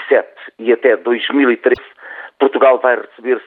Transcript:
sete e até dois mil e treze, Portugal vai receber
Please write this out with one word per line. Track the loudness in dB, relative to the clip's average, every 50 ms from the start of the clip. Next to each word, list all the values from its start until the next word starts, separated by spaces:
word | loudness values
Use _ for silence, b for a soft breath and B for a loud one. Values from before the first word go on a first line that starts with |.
| -2 0
sete | 0 0 0 -2 -10 -20 -20 -20 -18
e | -6 -2 -2 0
até | 2 2 0 0
dois | 0 0 -4 -4 -4 -4 -4
mil | -2 0 0 0
e | 0
treze, | 0 0 -2 -2 -2 -6 -10 _ B B B B B B B B B
Portugal | -2 0 0 2 2 4 2 2
vai | 2 0 0
receber | -2 -4 -10 _ -10 -4 -4 -4 -4 -2